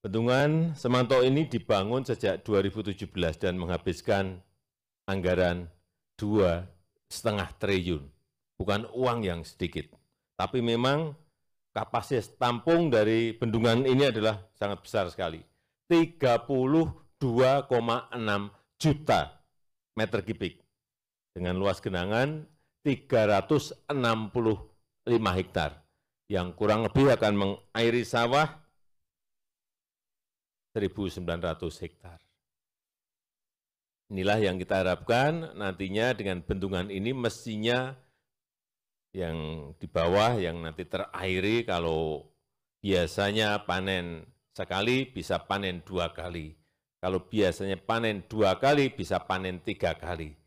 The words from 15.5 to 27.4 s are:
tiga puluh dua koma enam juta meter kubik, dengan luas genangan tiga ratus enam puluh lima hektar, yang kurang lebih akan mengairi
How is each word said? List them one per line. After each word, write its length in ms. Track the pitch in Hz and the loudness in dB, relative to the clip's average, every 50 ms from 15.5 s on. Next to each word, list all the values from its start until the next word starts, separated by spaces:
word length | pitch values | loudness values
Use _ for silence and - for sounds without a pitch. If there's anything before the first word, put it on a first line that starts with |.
| _ _ _ _ _ _ _ _ | _ _ _ _ _ _ _ _
tiga 480 | 170 165 165 160 - - 139 123 120 117 | 4 4 4 4 0 0 2 2 2 2
puluh 480 | - - 139 127 127 131 151 165 165 156 - - - _ _ _ | 2 0 0 0 2 4 4 2 2 2 -4 -10 -20 _ _ _
dua 480 | 143 127 113 120 127 131 139 139 131 | -2 0 4 6 6 6 6 2 2
koma 400 | - 127 117 117 117 117 123 - - - | 2 2 2 2 2 -2 -2 -4 -8 -8
enam 320 | 120 113 107 101 101 101 101 - _ _ _ _ _ | -4 -2 0 0 -2 -2 -6 -14 _ _ _ _ _
juta 640 | - 156 139 147 151 - 113 90 71 - - _ _ _ _ _ _ _ _ _ _ _ | 2 2 2 2 2 2 2 2 2 -2 -8 _ _ _ _ _ _ _ _ _ _ _
meter 320 | _ 110 110 - - 104 95 | _ -4 -2 -2 -2 -4 -2
kubik, 400 | 110 104 - 104 87 - _ _ _ _ _ _ _ _ _ _ _ _ _ _ _ _ | -4 -6 -4 -6 -8 -8 _ _ _ _ _ _ _ _ _ _ _ _ _ _ _ _
dengan 240 | 90 90 90 90 92 | -4 -2 -2 0 0
luas 240 | 98 101 92 - - | 0 0 0 0 -4
genangan 640 | 107 95 87 87 98 107 117 131 147 156 156 151 _ _ _ _ _ _ _ | -4 -2 -2 -2 0 0 0 0 0 -4 -10 -14 _ _ _ _ _ _ _
tiga 480 | _ 147 131 - - - 131 117 107 | _ -2 -2 -2 -2 0 4 4 6
ratus 480 | 104 104 98 98 - 156 139 - - - _ _ - | 6 4 2 2 2 0 0 0 -4 -14 _ _ -6
enam 400 | 147 139 123 117 113 110 107 101 | -2 0 2 2 0 0 -2 -4
puluh 240 | - 123 117 113 107 98 - - _ _ _ _ _ _ _ | -2 0 2 2 0 0 -6 -20 _ _ _ _ _ _ _
lima 320 | 123 120 113 110 98 90 | 2 2 2 2 2 0
hektar, 480 | 95 90 - - 92 78 71 - - _ _ _ _ _ _ _ _ _ _ | 0 -4 -2 -2 -2 -2 -2 -6 -10 _ _ _ _ _ _ _ _ _ _
yang 240 | 98 90 87 90 87 | -4 -2 -2 -4 -4
kurang 320 | - 107 104 107 110 113 | 0 2 2 4 2 2
lebih 240 | 101 - 135 139 139 | 0 2 4 6 6
akan 220 | 120 107 110 104 104 | 4 4 2 2 2
mengairi 720 | 101 | 2